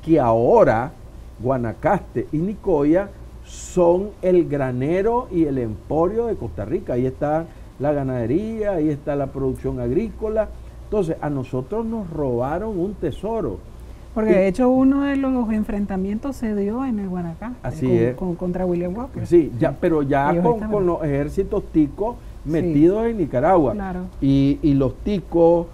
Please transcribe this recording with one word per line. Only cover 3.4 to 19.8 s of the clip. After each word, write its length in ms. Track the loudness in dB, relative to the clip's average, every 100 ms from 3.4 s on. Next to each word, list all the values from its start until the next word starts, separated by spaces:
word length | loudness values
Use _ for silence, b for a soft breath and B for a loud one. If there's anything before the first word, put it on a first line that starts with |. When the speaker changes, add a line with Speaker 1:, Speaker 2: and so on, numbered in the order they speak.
| -18
Speaker 1:
son 640 | -16 -4 2 4 4 0 -2
el 260 | 4 4 4
granero 800 | 0 -2 -2 0 0 2 0 -2
y 140 | 0 0
el 120 | 0
emporio 720 | -4 -6 -4 0 0 0 -2
de 80 | -4
Costa 280 | -6 -8
Rica. 300 | -4 -4 -2
Ahí 120 | -2 -2
está 400 | -2 -2 -2 -4 B B -4
la 120 | -2
ganadería, 800 | 0 -2 -2 0 0 -2 -4 -2
ahí 160 | 0 0
está 260 | -2 -4 -4
la 120 | -4
producción 520 | -4 -4 -2 -6 -4
agrícola. 680 | -2 -2 -2 -6 -4 -2 -4 B B B -4
Entonces, 320 | -2 -2 -2
a 100 | -4
nosotros 560 | -4 -4 -6 -4 -6 -4
nos 240 | -6 -6
robaron 680 | -4 -2 0 -2 -4 -4 -4
un 140 | -4
tesoro. 640 | -4 -6 -4 -4 -4 -4 -6 -12 B B B B
Speaker 2:
Porque 160 | -2 4
Speaker 1:
Y 40 | 4
Speaker 2:
de 120 | 4
hecho 220 | 4 4
uno 340 | 6 4 4
de 120 | 2 0
los 340 | 0 0 0
enfrentamientos 840 | -2 -2 -4 -2 -2 -2 -4 -6 -6
se 200 | -4 -2
dio 300 | -2 -2 -4
en 140 | -4
el 100 | -4
Guanacaste 480 | -6 -6 -8 -12 -8
Speaker 1:
Así 240 | -8 -4 2
Speaker 2:
con, 80 | 4
Speaker 1:
es. 200 | 2 0
Speaker 2:
con, 200 | -4 -4
contra 300 | -4 -2 -2
William 300 | -2 -4 -6
Walker. 300 | -8 -8 4
Speaker 1:
Sí, 260 | 4 4 0
ya, 120 | 0
Speaker 2:
Sí. 60 | 2